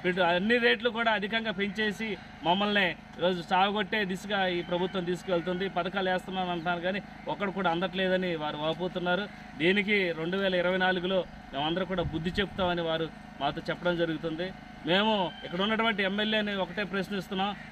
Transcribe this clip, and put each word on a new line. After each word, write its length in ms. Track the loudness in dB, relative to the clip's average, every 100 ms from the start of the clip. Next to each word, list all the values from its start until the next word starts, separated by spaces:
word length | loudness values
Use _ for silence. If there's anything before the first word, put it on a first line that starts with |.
| -2
పెట్టు-, 160 | 2
అన్ని 360 | 4 4 4 4
రేట్లు 320 | 4 4 2
కూడా 220 | 2 2
అధికంగా 400 | 2 0 -2 -2
పెంచేసి 680 | -2 -2 0 0 0 -4 -6 -8 -4
మమ్మల్ని 480 | 2 2 4 4 2
ఈరోజు 500 | 0 -10 0 0 0
సాగొట్టే 640 | 2 4 4 2 0 0 -2
దిశగా 420 | -4 -2 0 2
ఈ 140 | 0
ప్రభుత్వం 420 | 0 0 0 0
తీసుకువెళ్తుంది. 640 | -2 -2 0 0 0 -2 -2
పథకాలు 400 | -2 -2 0 0
వేస్తున్నాను 420 | 0 -2 -4 -2
అంటున్నారు 280 | -2 -2 -2
కానీ 220 | -2 -4 -6 -10 -8
ఒక్కడు 240 | -4 -2
కూడా 200 | 0 0
అందట్లేదని 640 | 2 0 0 2 2 2 -2
వారు 220 | -4 -2
వాపోతున్నారు. 720 | -2 -2 -2 -2 0 0 -2 -10 -16 0
దీనికి 540 | 4 4 4 2 2
రెండు 260 | 0 -2 0
వేల 180 | 2 2
ఇరవై 220 | 2 4
నాలుగులో 480 | 4 2 2 0 0 -8 -8
మేమందరం 320 | -4 0 0 0
కూడా 180 | 0
బుద్ధి 260 | -2 -2 -2
చెప్తామని 520 | 0 -2 0 0 0
వారు 280 | 0 0 -2 -6 -16 -4
మాతో 200 | -2 -2 -4
చెప్పడం 280 | -2 0 2
జరుగుతుంది. 560 | 0 0 -4 -4 -6 -8 -16 -10 2
మేము 460 | 4 4 2 0 -4 -6
ఇక్కడ 160 | -2
ఉన్నటువంటి 420 | 0 2 2 2
ఎమ్మెల్యేని 520 | 0 2 2 0 0 -2
ఒకటే 280 | -2 -4
ప్రశ్నిస్తున్నాం. 720 | -4 -2 -2 -4 -4 -2 -2 -4 -10